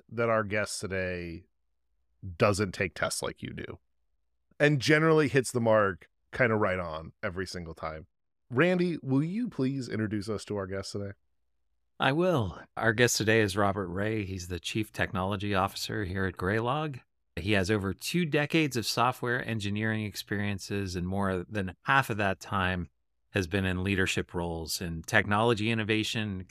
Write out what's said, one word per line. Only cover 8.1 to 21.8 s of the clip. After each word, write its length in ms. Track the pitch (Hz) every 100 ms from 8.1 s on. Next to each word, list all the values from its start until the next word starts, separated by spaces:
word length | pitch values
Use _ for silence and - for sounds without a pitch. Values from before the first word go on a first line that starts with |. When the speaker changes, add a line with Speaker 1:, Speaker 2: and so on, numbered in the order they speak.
| _ _ _ -
Speaker 1:
Randy, 480 | 123 170 185 175 165
will 200 | 131 131
you 260 | 160 202 240
please 400 | - 131 139 113
introduce 400 | 107 107 107 98
us 160 | 104 -
to 100 | 104
our 120 | 95
guest 260 | 95 98
today? 180 | 104 98 95 _ _ _ _ _ _ _ -
Speaker 2:
I 120 | 135
will. 440 | 147 185 160 98 - - -
Our 160 | 113
guest 240 | 110 123 -
today 240 | 107 113
is 160 | 107 95
Robert 300 | 101 98 90
Ray. 360 | 90 104 110
He's 240 | 95 92 87
the 120 | 90
Chief 320 | - 113 107
Technology 640 | - 87 92 92 101 101
Officer 520 | 98 95 - - 113 95
here 200 | 98 92
at 120 | -
Graylog. 600 | 90 110 120 147 156 127 - _ _ -
He 160 | 90
has 160 | 101 92
over 240 | 107 95
two 320 | 90 - 175 165
decades 520 | 147 147 165 151 123
of 80 | 101
software 600 | - 120 - 123 123 -
engineering 580 | 113 101 101 110 110 107
experiences, 880 | - - 101 101 98 - 101 98 90
and 100 | 90
more 380 | 98 98 92 87
than 260 | 107 92 87